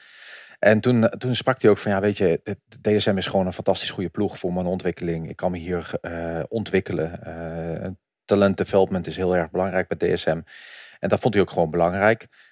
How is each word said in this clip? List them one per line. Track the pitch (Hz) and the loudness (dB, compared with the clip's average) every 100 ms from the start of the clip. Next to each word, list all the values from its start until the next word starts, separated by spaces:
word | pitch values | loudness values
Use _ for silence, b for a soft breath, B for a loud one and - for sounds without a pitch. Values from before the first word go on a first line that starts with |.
| B B B B B B | B B B B B B
En | 101 107 | 4 4
toen, | 123 123 113 - | 4 4 2 2
toen | 127 120 | -4 -2
sprak | - 127 | 0 4
hij | 107 | 4
ook | 101 | 4
van, | 107 | 2
"Ja, | 98 | 0
weet | 104 101 | 0 2
je, | 92 82 | 2 0
het | - 101 _ - | -4 -10 _ -6
D | 107 104 | 0 2
S | 107 | 2
M | 98 | 0
is | - | 0
gewoon | 98 92 | 0 -2
een | |
fantastisch | - - 92 - | -2 -2 -2 -2
goede | - 87 | -6 -6
ploeg | - 101 - | -2 -4 -2
voor | 90 | -4
mijn | 90 87 | -2 -2
ontwikkeling. | 92 90 - 85 82 78 | -2 -4 -4 -4 -4 -6
Ik | - | -4
kan | 92 | -4
me | 90 | -4
hier, | 85 87 - - | -4 -6 -6 -8
eh, | 85 85 82 82 - | -8 -8 -6 -6 -6
ontwikkelen. | 113 98 95 - 85 82 87 - 82 82 82 82 80 | -6 0 -2 0 -4 -4 -6 -12 -10 -8 -8 -6 -6
Eh, | 95 90 _ _ - | -8 -12 _ _ 0
talent | 101 98 95 | 4 4 2
development | 92 98 95 95 82 | 2 2 2 0 -4
is | 78 | -2
heel | 92 90 | 0 0
erg | 80 | 0
belangrijk | 92 95 92 90 - | -2 0 0 -2 -2
bij | 87 90 | 0 0
D | |
S | - | 0
M." | 82 - B B B B B | -2 -4 B B B B B
En | 95 | 0
dat | 101 | 2
vond | 127 | 2
hij | 101 | 2
ook | 90 | 2
gewoon | - 80 | 2 0
belangrijk. | 85 85 98 104 113 - b b | 2 0 4 2 2 -4 b b